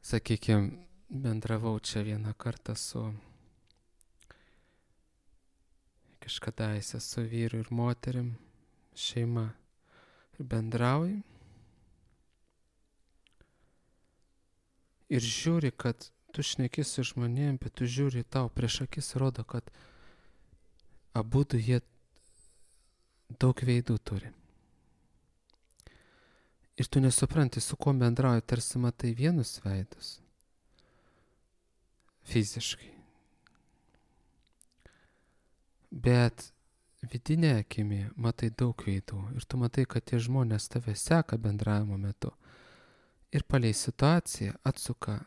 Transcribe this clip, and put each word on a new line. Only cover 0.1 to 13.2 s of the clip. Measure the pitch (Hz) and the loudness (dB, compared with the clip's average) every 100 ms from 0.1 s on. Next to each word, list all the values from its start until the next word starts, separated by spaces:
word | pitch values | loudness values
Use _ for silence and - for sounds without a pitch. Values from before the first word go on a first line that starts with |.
| 113 - 110 - 107 101 - - - - | -2 0 -2 4 4 4 -4 -18 -20 -12
bendravau | 135 127 110 110 110 113 107 | -6 -2 -2 -2 -2 -2 -4
čia | - 113 | -4 -4
vieną | 104 107 107 | -4 -4 -4
kartą | 107 - 117 - | -6 -6 -8 -8
su, | 113 - 120 110 107 - - - _ _ _ _ _ _ _ _ - _ _ _ _ _ _ _ _ _ _ _ _ _ _ _ _ _ _ | -8 -6 -6 -6 -8 -14 -20 -20 _ _ _ _ _ _ _ _ -20 _ _ _ _ _ _ _ _ _ _ _ _ _ _ _ _ _ _
kažkadaise | - - - - 110 104 101 120 | -12 -8 -8 -4 -2 -2 -4 -8
su | - - | -8 -6
vyru | 117 117 113 113 | -4 -2 -2 -2
ir | 110 | -4
moterim, | 117 120 120 - 127 123 117 - _ _ _ _ - | -2 0 -2 -4 -4 -4 -6 -12 _ _ _ _ -8
šeima, | - - 117 117 110 - _ _ _ - - _ _ - | -6 -2 0 0 -2 -6 _ _ _ -20 -20 _ _ -14
ir | 131 | -4
bendrauji. | 120 113 117 120 139 170 208 - - - - - _ _ _ _ _ _ _ _ _ _ _ _ _ _ _ | -2 0 2 2 2 0 -4 -8 -20 -20 -20 -20 _ _ _ _ _ _ _ _ _ _ _ _ _ _ _